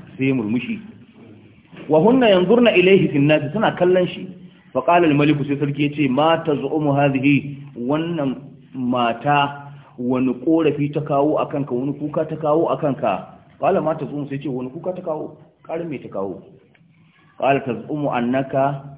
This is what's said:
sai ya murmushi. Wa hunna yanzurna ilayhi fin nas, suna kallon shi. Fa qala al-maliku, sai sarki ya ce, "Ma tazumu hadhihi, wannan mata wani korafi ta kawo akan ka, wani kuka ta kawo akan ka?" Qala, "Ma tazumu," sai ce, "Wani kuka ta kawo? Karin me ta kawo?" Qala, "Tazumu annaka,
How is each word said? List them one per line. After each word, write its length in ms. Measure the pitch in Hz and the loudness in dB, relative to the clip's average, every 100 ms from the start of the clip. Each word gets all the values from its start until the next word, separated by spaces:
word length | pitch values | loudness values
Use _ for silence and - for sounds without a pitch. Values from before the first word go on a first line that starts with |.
| - - | -20 -2
sai 100 | 135 | 0
ya 60 | |
murmushi. 420 | 131 104 120 113 107 - - - - - - - _ _ - - | 0 0 -2 -4 -10 -12 -20 -20 -20 -20 -20 -20 _ _ -18 2
Wa 100 | 156 | 4
hunna 240 | 202 262 233 | 6 6 6
yanzurna 480 | 185 180 233 233 175 | 4 6 6 6 6
ilayhi 320 | 180 196 156 | 6 6 6
fin 160 | 143 147 | 2 4
nas, 220 | 151 139 | 2 0
suna 200 | 208 175 - | 0 0 2
kallon 260 | 180 185 180 | 2 2 0
shi. 160 | - - - - - _ 127 | -4 -14 -16 -20 -20 _ -2
Fa 60 | |
qala 240 | - 170 165 | 2 4 4
al-maliku, 320 | 143 147 147 143 | 4 4 2 0
sai 80 | 139 | -2
sarki 320 | 147 139 147 | -2 -2 -2
ya 20 | 147 | 0
ce, 120 | 139 | 0
"Ma 240 | 131 156 165 | 2 2 2
tazumu 480 | 160 139 127 156 151 | 0 -2 -2 -2 0
hadhihi, 800 | 139 143 131 139 139 147 139 - 117 | 2 2 2 2 2 0 -12 -16 -10
wannan 560 | 120 151 170 165 139 117 - - - 131 | -4 -2 -2 -4 -4 -6 -12 -20 -16 -6
mata 960 | 123 123 117 113 143 143 143 - - - - - | -2 0 0 -2 0 0 0 -4 -16 -20 -20 -8
wani 360 | 123 127 127 123 | -4 0 0 -2
korafi 480 | 165 160 151 143 147 | 0 2 2 0 -2
ta 80 | 151 | -4
kawo 400 | 147 139 147 - | -2 0 2 0
akan 240 | 120 143 | -2 -4
ka, 80 | 135 | -4
wani 180 | 123 139 139 | -4 -4 -6
kuka 280 | 151 165 156 | -6 -4 -4
ta 80 | 160 | -4
kawo 320 | 156 156 180 135 | 0 2 2 0
akan 180 | 147 131 | -2 -2
ka?" 400 | 117 90 - - - _ | -2 -2 -6 -20 -20 _
Qala, 220 | 139 190 | 0 0
"Ma 140 | 156 160 | 0 -4
tazumu," 320 | 143 147 127 | -6 -8 -8
sai 80 | 139 | -8
ce, 100 | 143 | -6
"Wani 160 | 127 127 | -6 -8
kuka 240 | 165 180 | -8 -8
ta 80 | 185 | -8
kawo? 380 | 175 156 - - - _ | -8 -8 -10 -16 -20 _
Karin 240 | - 165 170 | -10 -8 -8
me 80 | 127 | -10
ta 100 | 107 | -10
kawo?" 320 | 101 98 90 - - _ _ _ _ _ _ _ _ | -8 -8 -10 -16 -20 _ _ _ _ _ _ _ _
Qala, 200 | 127 139 | 0 0
"Tazumu 480 | 135 107 - 151 143 | -2 -6 -6 -6 -4
annaka, 720 | 123 120 135 135 139 139 143 - | -2 -2 -2 -2 -2 -2 -4 -12